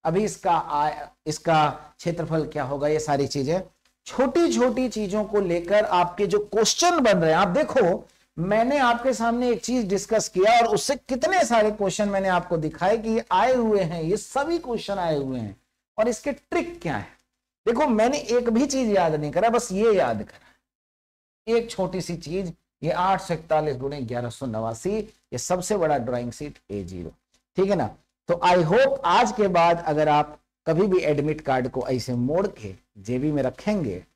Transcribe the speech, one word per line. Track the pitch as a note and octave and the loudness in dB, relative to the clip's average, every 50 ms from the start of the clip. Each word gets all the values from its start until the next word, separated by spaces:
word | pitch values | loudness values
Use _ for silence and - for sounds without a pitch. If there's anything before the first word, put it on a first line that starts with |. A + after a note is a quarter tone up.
| _ | _
अभी | E3 D#3+ F#3+ G#3+ | 0 0 0 0
इसका | G3 - - - F#3+ E3 | -2 -4 -4 0 0 0
आ-, | E3 - - D3 D3 D3 D#3 D3 - D3 - _ _ _ | 0 0 -2 -2 0 0 -2 -2 -6 -14 -16 _ _ _
इसका | D#3 D3+ - - E3+ D#3+ D#3 D3+ D3 C#3 - - - _ | -8 -8 -4 0 2 4 4 4 2 0 -6 -16 -20 _
क्षेत्रफल | _ - E3+ E3 E3 D#3+ D#3+ D#3+ D#3+ D3+ | _ -6 -6 -4 -4 -4 -2 -2 -2 -2
क्या | D3+ - D3+ C#3 | -2 -4 -6 -4
होगा, | B2+ C#3+ C#3 C#3 | -4 -4 -2 0
ये | D3 D#3 D#3 | 0 0 0
सारी | - D3 C#3+ C#3 C#3+ | 0 -2 0 0 0
चीजें, | C3 - C#3+ C3 C3+ E3 F#3 F#3 - _ _ _ _ _ _ _ | -2 -2 -4 -2 -2 -2 -4 -4 -8 _ _ _ _ _ _ _
छोटी | - - - C4 C4 C4+ E4+ E4+ E4 A3+ | -10 -2 0 0 2 2 2 2 2 2
छोटी | A3 B3 B3+ A3 B3+ B3+ A#3+ | 2 2 2 2 0 -2 -2
चीजों | - G#3+ G#3+ F#3 F#3+ G#3+ G#3 | -2 -4 -4 -2 -2 -4 -4
को | F#3+ G3+ G#3 | 0 0 0
लेकर | G3 F3 E3+ F3 E3+ E3+ G3+ G#3 G#3+ | 0 2 0 -2 0 2 2 2 2
आपके | - F#3 F3+ F3+ E3+ - - G#3 | 2 2 0 0 0 0 -2 -2
जो | F#3 F#3 G#3 | 0 0 -2
क्वेश्चन | G#3 - - A3 A3 G#3+ - - E4 F4 F4 E4 | -2 -2 0 0 2 2 2 2 2 2 4 4
बन | B3+ A3+ G3 | 4 4 4
रहे | F3+ E3 D#3+ | 4 4 4
हैं, | D#3 | 4
आप | E3+ G3 F3+ | 4 2 2
देखो, | F3 C4 D4+ - - C4+ A3 B3+ F#3+ - - _ _ _ _ _ _ | 2 0 -2 0 2 2 4 4 2 0 -4 _ _ _ _ _ _
मैंने | D#3+ E3 F#3+ G#3 A3 A#3 B3+ C#4+ D4 | -6 -2 0 2 2 2 2 2 2
आपके | C4 A#3+ A#3 A#3 A#3+ C4+ B3 | 2 2 2 2 0 -2 0
सामने | G3+ A3+ A#3 A#3 A#3+ B3 B3 | 0 0 -2 0 0 0 0
एक | A#3 A#3 | 0 -2
चीज | - - B3 B3+ A3+ F3+ | -2 -2 -2 -2 0 0
डिस्कस | G3 F#3+ - - A3+ G#3+ F#3+ - | -2 -2 0 0 0 0 0 0
किया | _ F3+ F#3+ G#3+ A#3 A#3+ | _ 2 4 6 6 6
और | - | 4
उससे | A3 G#3+ - - - C#4+ B3 | 4 2 0 0 -2 -4 -4
कितने | _ - B3+ A#3+ - E4+ F#4+ F4+ D#4+ | _ -6 -4 -2 0 2 2 2 2
सारे | A3+ A#3 A3+ G#3+ G#3+ | 4 4 4 4 2
क्वेश्चन | G#3 G#3 G3+ F#3+ F3+ - G#3 G3+ | 0 0 -2 -2 0 0 -2 0
मैंने | G3+ G3 F#3+ F#3+ | 0 0 0 0
आपको | F#3 F3 E3+ - F3 | 0 0 0 -2 -4
दिखाए | E3 D3+ D#3 D#3+ - F3 F#3+ A3 | -2 -2 -4 -4 -2 0 2 2
कि | A#3 A3 A3+ | 2 0 -2
ये | A3 A3+ A3+ _ | -2 -2 -2 _
आए | F3+ F#3 G#3 B3+ C4 | 2 2 4 4 2
हुए | B3 A#3 A3 G#3+ G3+ | 2 2 2 2 2
हैं, | F#3 D#3 F3 E3+ D#3+ | 2 0 -4 -4 -2
ये | D#3+ G3 | -2 -2
सभी | G#3 - - - C4 C#4+ D#4+ E4+ E4 | -2 -4 -4 -4 -4 -2 0 -2 -4
क्वेश्चन | D#4+ C4 A#3 G3 - - G3+ G3 | -4 -4 -6 -6 -4 -4 -4 -2
आए | F3 E3 D#3 | -2 -2 -2
हुए | C#3+ C#3 C3 C3 B2 | -2 -2 -4 -6 -6
हैं | A2 G#2 G2 _ _ _ _ _ _ _ _ | -8 -8 -12 _ _ _ _ _ _ _ _
और | - A3 | 0 0
इसके | A#3+ A#3+ - - C#4+ | 0 0 -2 -6 -6
ट्रिक | C4 - _ _ - F4 F4 E4+ - - | -8 -8 _ _ -4 -4 -4 -4 -10 -10
क्या | - E3 C3+ | -8 -6 -6
है। | G#2 F#2+ - - _ _ _ _ _ _ _ _ _ _ | -6 -8 -10 -18 _ _ _ _ _ _ _ _ _ _
देखो, | G#3+ A#3+ A#3 D#4 | -2 0 2 2
मैंने | C#4+ A3+ G#3 A3 B3 C#4+ | 2 4 4 2 2 2
एक | D4 - - A#3 B3 A#3 A#3+ | -2 -4 0 0 0 0 2
भी | A3 A#3 C#4+ | 2 2 0
चीज | C#4+ C#4+ C4+ B3+ A3 G3+ | 2 0 -2 0 2 2
याद | F#3+ E3+ D#3+ D#3 | 2 2 2 0
नहीं | D3+ D3 D3 | -2 -4 -2
करा, | - E3+ G3+ A#3 | 0 0 2 2
बस | A3+ A#3 A3+ - | 2 0 -2 -2
ये | F#3 F#3+ A3 A#3 G#3 | -2 2 2 4 4
याद | F#3 D3 A#2+ A2+ G2+ G#2 | 4 2 2 0 -4 -6
करा, | - - - _ _ _ _ _ _ _ _ _ _ _ _ _ _ _ _ _ _ _ _ _ A3 A3+ | -10 -14 -20 _ _ _ _ _ _ _ _ _ _ _ _ _ _ _ _ _ _ _ _ _ 0 0
एक | A#3 A3+ A#3 | 0 0 -2
छोटी | - - F#3 F3+ F#3 F#3 | -4 -4 -4 -4 -4 -6
सी | E3 - E3+ | -6 -6 -8
चीज, | D#3+ - C#3+ E3 F#3+ G3 F3 D#3+ _ _ _ _ _ - | -8 -8 -6 -6 -6 -6 -6 -10 _ _ _ _ _ -4
ये | D#3+ | -4
आठ | - E3+ F3+ F#3+ G3 F3+ | -2 0 2 2 2 0
सौ | - - E3+ | 0 -4 -6
इकतालीस | D3+ - - D#3+ D#3 D#3 D3+ C#3 | -6 -2 0 0 0 2 0 -4
गुणे | A#2+ C3 C#3 D3 D3 B2+ | -4 -6 -6 -6 -6 -8
ग्यारह | A2 B2 A#2+ A#2+ A#2 | -6 -6 -6 -6 -6
सौ | A#2 - C#3 | -8 -8 -8
नवासी, | B2+ G#2+ A2 A2+ A2+ A2+ - - F#3 G#3 | -6 -4 -4 -4 -4 -6 -6 -6 -4 -4
ये | A3 G3+ - _ _ _ _ - | -4 -6 -8 _ _ _ _ -10
सबसे | A#2+ - - F3+ F#3 F3 - A3 | -8 -4 -4 -4 -4 -2 -4 -2
बड़ा | G3+ E3 D#3 D3 C3+ | 0 0 0 0 0
ड्राइंग | A#2 B2 B2 A#2+ B2 A#2+ | -2 -4 -4 -4 -6 -8
शीट | A2+ - D3 D3 C3 _ _ _ | -10 -12 -14 -14 -14 _ _ _
ए | G2 G2+ F#2+ | -10 -8 -8
ज़ीरो, | F2 F#2 F2+ F2 D2+ - _ _ _ _ _ _ _ _ | -10 -10 -12 -12 -12 -14 _ _ _ _ _ _ _ _
ठीक | - F#3+ G3 | -2 0 0
है | G3+ | 2
ना। | E3+ B2 G2+ - _ _ _ _ _ _ - | -2 -2 -4 -6 _ _ _ _ _ _ -4
तो | E3+ F3 - | -4 2 4
I | F3 F3+ F3+ E3+ | 4 4 4 4
hope | D3+ F#3+ A#3+ C4+ C4+ C#4 - - | 4 4 4 4 4 2 0 0
आज | E3+ F3 G#3 A#3+ G#3+ | 2 4 4 2 2
के | G#3+ G#3 G#3 F#3+ | 2 0 0 2
बाद | F3+ E3+ E3 E3+ E3+ E3 - | 4 4 4 4 4 2 0
अगर | D#3+ D3+ D3+ D3+ D3+ | -2 0 2 2 4
आप | D3 D3 D3 C#3+ - _ _ _ _ _ _ | 4 2 2 0 -6 _ _ _ _ _ _
कभी | E3 D#3+ D#3+ G3+ | -2 2 2 2
भी | G#3 F#3 F3+ | 4 2 2
एडमिट | D#3+ D3+ D3 C#3+ C#3+ D#3 D3+ D3+ | 2 2 0 0 0 -2 -4 -4
कार्ड | - - C3 B2+ B2 B2+ | -2 -2 0 0 0 -2
को | - B2+ A#2+ | -4 -6 -4
ऐसे | - C3 B2 A#2 - B2 | -2 -4 -4 -4 -4 -4
मोड़ | A#2+ A#2+ C3 D#3 F3+ G3+ | -2 -2 0 0 0 0
के | G3+ - - A2 G2 F#2+ - _ _ _ G#2 | -2 -6 -10 -14 -16 -16 -16 _ _ _ -16
जेबी | F#2+ G#2+ B2 B2+ C#3 D3+ | -8 -6 -4 -2 -2 -2
में | D3 C#3+ B2+ | 0 0 -2
रखेंगे | B2+ - - - G#3 G#3+ G3+ D#3 A2 F2+ F2+ - _ _ | -2 -4 -4 -4 -4 -2 -2 -2 -4 -6 -8 -12 _ _